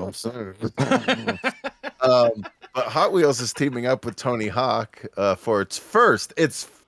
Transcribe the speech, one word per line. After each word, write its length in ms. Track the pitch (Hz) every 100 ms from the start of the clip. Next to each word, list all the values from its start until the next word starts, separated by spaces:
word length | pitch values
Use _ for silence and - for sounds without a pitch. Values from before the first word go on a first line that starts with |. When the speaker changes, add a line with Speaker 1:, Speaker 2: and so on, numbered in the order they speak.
| 95
Speaker 1:
what 120 | -
I'm 300 | 113 120 101 92 113 -
saying. 600 | 139 262 240 247 226 196
<laughs> 0 |
Speaker 2:
<laughs> 60 | 262 - 277 - 277 -
Speaker 1:
Um, 440 | 127 123 120 110 101 - -
but 120 | 127 120
Hot 260 | 147 202
Wheels 280 | 190 151 120
is 120 | 120
teaming 340 | - 143 123 123
up 180 | 131
with 120 | 120 104
Tony 320 | 131 120 107
Hawk, 560 | 117 127 113 107 - 117 -
uh, 200 | 98 92
for 240 | - 107
its 180 | 95 -
first, 540 | - 214 233 113 - -
its 320 | 156 - - _